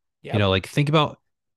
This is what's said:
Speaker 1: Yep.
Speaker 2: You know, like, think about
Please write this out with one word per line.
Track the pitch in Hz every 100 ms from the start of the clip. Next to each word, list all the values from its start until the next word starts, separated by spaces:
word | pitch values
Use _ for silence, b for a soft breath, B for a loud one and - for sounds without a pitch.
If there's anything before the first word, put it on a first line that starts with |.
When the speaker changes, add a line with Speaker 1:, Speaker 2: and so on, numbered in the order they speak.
| _ _
Speaker 1:
Yep. | -
Speaker 2:
You | 104
know, | 101
like, | 95 -
think | - 147
about | 151 151 - _ _ _